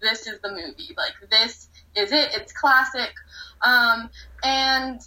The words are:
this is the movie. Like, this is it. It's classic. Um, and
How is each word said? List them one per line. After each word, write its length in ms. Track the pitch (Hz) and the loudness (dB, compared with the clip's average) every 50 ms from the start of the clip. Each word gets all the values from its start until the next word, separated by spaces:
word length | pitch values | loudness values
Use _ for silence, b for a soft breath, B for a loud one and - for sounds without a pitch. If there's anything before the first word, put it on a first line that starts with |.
this 240 | 220 220 226 - - | -2 -2 -2 -2 -4
is 140 | 226 208 202 | -12 -12 -10
the 80 | - 202 | -10 -10
movie. 440 | 196 180 165 147 - - - - - | -8 -10 -10 -12 -14 -16 -18 -12 -8
Like, 180 | - - - - - - - | -6 -6 -6 -8 -12 -6 0
this 380 | 220 214 226 247 - - - - b b b b - | 2 2 2 0 -2 -10 -20 -20 b b b b -6
is 180 | 208 202 - 285 | -4 -2 0 0
it. 160 | 302 285 - - | 0 0 0 -2
It's 200 | 214 - - - | -6 -10 -12 -6
classic. 580 | - - 277 262 262 262 254 - 254 233 - - - - B B B B B B B | -2 2 4 4 4 4 2 -2 -4 -6 -6 -8 -12 -20 B B B B B B B
Um, 480 | - 247 254 247 240 233 226 226 226 233 B B B B B - 262 | 2 4 4 6 6 4 2 0 -2 -10 B B B B B -4 -2
and 580 | 262 269 269 269 262 262 262 262 262 254 240 - | 0 0 2 2 2 0 0 -2 -4 -8 -10 -14